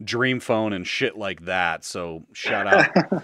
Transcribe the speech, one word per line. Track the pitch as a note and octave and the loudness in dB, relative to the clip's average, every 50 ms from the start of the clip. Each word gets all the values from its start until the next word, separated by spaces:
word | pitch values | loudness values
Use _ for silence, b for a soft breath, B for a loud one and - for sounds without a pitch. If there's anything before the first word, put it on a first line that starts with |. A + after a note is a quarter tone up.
| G#2+ | -10
Dream | G2+ A2+ A#2 B2+ B2+ B2+ A#2+ | -4 0 2 2 2 2 0
Phone | - - A#2 A2 A2 G#2+ G2+ | 0 0 2 2 2 0 -2
and | F#2 F2+ | -4 -4
shit | - - - C3+ A#2 F#2+ | -4 -4 -2 -2 -2 -2
like | G#2+ G#2 G2 F#2 D#2+ E2 | -4 -6 -6 -6 -6 -4
that. | F2+ F#2 F#2 F2 E2+ D#2+ E2 | -2 0 0 2 0 0 -4
So | - - - G2 F2 E2+ E2 E2 - _ - | -6 -10 -8 -8 -8 -8 -8 -10 -14 _ -14
shout | - - - A#2 G2+ G2 | -10 -6 -4 -2 -2 2
out, | G2+ F#2+ - - - - G3 - - F#3+ D#3+ | 6 6 6 6 6 4 2 2 2 -2 -4